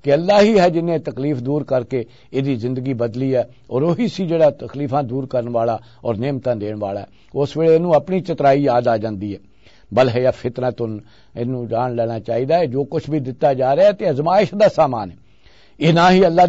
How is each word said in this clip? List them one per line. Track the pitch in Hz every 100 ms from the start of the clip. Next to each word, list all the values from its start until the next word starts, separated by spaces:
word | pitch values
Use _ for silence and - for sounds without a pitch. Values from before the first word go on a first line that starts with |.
کہ | 143
اللہ | 143 175 208
ہی | 208 214
ہے | 180
جن | 170
نے | 170 160
تکلیف | 139 113 139 139 123
دور | 147 139
کر | 127 117
کے | 127 113 - -
ایدی | 131 135 127
زندگی | 120 131 127
بدلی | 123 120 117 135 131
ہے، | - - _
اور | 127
وہی | 160 170 233
سی | - 185
جڑا | 165 151 127
تکلیفاں | 117 135 143 135
دور | 131 127 131
کرن | 127 120
والا | 117 117 110 - -
اور | 123
نعمتاں | 104 127 135 123
دین | 117 101 107
والا | 101 101
ہے۔ | - _ _
اس | - 143 147
ویلے | 165
اینوں | 160 175
اپنی | 151 139 185
چترائی | 160 160 139 143
یاد | 139 120 120
آ | 113
جاندی | 110 104 104
ہے۔ | 95 - _ - _ _
بل | 107 131
ہے | 117
یا | 127
فتنہ | 120 127 120 127 117
تن، | 113 107 - - -
انہوں | - 120 127 120
جان | 113 127 120
لینا | 113 113
چاہیے، | 101 117 135 165 160
جو | 117
کچھ | - 165 143
بھی | 151
دتا | 127 123 151
جا | 131 131 143
رہا |
ہے | 202
تے | - 202
آزمائش | 135 156 190 196
دا | 202 208
سامان | - 151 120 98
ہے۔ | - - - - - - _
یہ | 156
نہ | 170 180
ہی | 185
اللہ | 185 165